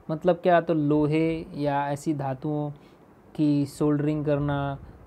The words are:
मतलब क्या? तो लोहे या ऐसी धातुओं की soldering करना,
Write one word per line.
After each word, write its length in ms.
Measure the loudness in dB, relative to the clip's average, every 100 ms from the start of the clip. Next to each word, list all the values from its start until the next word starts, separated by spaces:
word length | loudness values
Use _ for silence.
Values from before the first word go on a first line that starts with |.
| -8
मतलब 260 | 0 0 2
क्या? 240 | 4 4
तो 140 | 4
लोहे 720 | 2 2 2 2 2 0 -2 -8
या 340 | -6 -2 -2 -2
ऐसी 260 | -4 -4
धातुओं 580 | -4 -4 -6 -4 -4 -4 -10 -20 -20 -20 -20 -10
की 320 | 0 2 2 0
soldering 580 | 0 0 2 0 0 0
करना, 520 | 0 0 -2 -4 -6 -12 -20